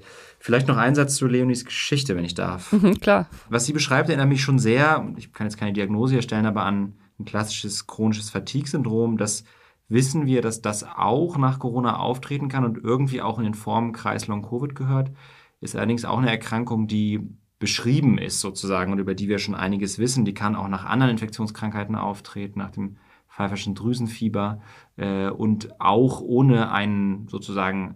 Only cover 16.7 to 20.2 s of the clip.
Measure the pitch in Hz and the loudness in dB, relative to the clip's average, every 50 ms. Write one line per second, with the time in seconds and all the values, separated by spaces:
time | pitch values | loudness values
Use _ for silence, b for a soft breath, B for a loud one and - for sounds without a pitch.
16.7 | 120 110 110 107 107 107 107 107 104 104 104 - - - _ _ _ _ - 98 | 0 -2 0 0 0 0 0 0 0 -2 -4 -8 -12 -18 _ _ _ _ -4 -2
17.7 | - - - 117 135 151 160 131 101 95 92 95 - - - 98 95 - - 98 | -2 -2 0 2 2 6 6 6 4 4 2 -2 -4 -4 -4 -6 -6 -6 -4 -2
18.7 | 98 92 92 92 98 98 98 98 95 95 101 98 104 98 98 104 98 85 90 95 | 0 0 0 0 0 -2 -2 -2 -2 -2 -2 -2 -2 -2 -2 -4 -4 -2 0 0
19.7 | 101 98 101 95 - - 113 127 131 135 | 0 0 -2 -2 -2 0 0 0 2 2